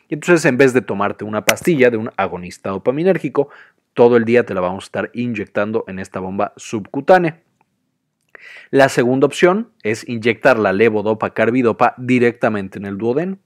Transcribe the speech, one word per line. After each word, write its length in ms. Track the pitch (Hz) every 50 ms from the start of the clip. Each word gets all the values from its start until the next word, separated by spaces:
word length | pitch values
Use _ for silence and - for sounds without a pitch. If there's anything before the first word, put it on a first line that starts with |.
| _
y 80 | _ 160
entonces 280 | 147 - - 180 160 147
en 120 | 156 127
vez 160 | 123 139 131 120
de 80 | 127
tomarte 420 | - - 110 98 101 101 101 - 104
una 220 | 107 107 107 101
pastilla 460 | - 110 107 - - 175 139 123 123
de 60 | 120
un 120 | 110 110 123 -
agonista 540 | - 98 90 85 90 87 90 - - - 101
dopaminérgico, 800 | 98 95 - 127 127 147 170 190 180 156 - 143 - 143 139 - - - - _ _ _ _ _ _
todo 240 | - 120 120 123
el 80 | 120 113
día 180 | 110 117 120 113
te 100 | - 104
la 60 | 95
vamos 240 | 90 90 92 98 -
a 20 |
estar 240 | - - 104 98 - -
inyectando 720 | 117 123 123 117 104 98 - _ 110 104 107 110 113 -
en 120 | - 95 92
esta 200 | 95 - - 95
bomba 340 | 92 92 95 101 104 - -
subcutánea. 840 | - - - - 110 95 - - 139 139 - 185 185 175 160 165 _ _ _ _ _ _ _ _ _ _ _ _ _ _ _ _ _ _ _ _ - - - - - - _
La 180 | - 135 135 135
segunda 380 | - - 123 120 127 135 139
opción 420 | 139 - - 175 175 180 214 233 - _ _ _
es 240 | 107 113 - -
inyectar 500 | - 123 113 107 117 110 - - 139 127
la 160 | 113 104 98 95
levodopa 600 | 98 110 117 107 107 98 110 110 107 - 98 -
carbidopa 580 | - 110 113 117 131 123 113 104 - 127 117 -
directamente 840 | - 127 123 127 123 120 120 113 - - 120 110 101 98 95 - 104
en 60 | 101
el 120 | 101 101
duodeno. 400 | 98 110 117 123 147 170 190 190 190 _